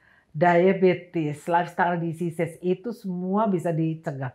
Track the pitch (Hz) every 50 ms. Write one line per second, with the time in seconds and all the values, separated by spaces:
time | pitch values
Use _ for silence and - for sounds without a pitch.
0 | _ _ _ _ _ _ - 151 175 175 175 170 180 190 190 - 190 185 175 175
1 | - - - 170 156 147 143 147 - 175 170 165 156 156 - - 180 175 180 170
2 | 170 165 156 165 180 170 160 - 165 165 165 - 175 180 180 180 - 240 - -
3 | - 190 180 180 180 185 190 208 226 214 190 165 156 175 160 156 160 160 160 160
4 | - 165 139 135 135 123